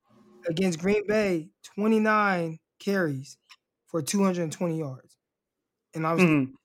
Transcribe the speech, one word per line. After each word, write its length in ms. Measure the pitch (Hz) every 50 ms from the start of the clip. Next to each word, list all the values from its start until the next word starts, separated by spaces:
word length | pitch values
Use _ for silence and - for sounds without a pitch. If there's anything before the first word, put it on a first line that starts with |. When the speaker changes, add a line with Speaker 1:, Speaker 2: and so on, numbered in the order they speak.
| _ _ _ _ _ _ - - - 175
Speaker 1:
Against 300 | 160 175 190 190 165 156
Green 280 | 175 196 208 208 196
Bay, 420 | 190 208 220 208 196 175 160 156 - _ _ - - -
twenty-nine 840 | 202 208 220 226 214 214 214 214 214 208 202 185 175 165 160 160 - _ _ _ -
carries 580 | - 196 196 190 175 151 139 131 139 - - _ _ - - _ _ _ _ _ _
for 140 | _ - 165
two 200 | 139 - - 202
hundred 220 | 196 190 180 175 165
and 80 | 151
twenty 280 | - - 185 170 160 160
yards. 380 | 156 135 131 - - _ _ _ _ _ _ _ _ _ _ _ _ _ _ _ _ _ -
And 120 | 160 160
obviously, 300 | 160 165 170 185 160 156
Speaker 2:
Mm-hmm. 180 | 143 131 131 - - _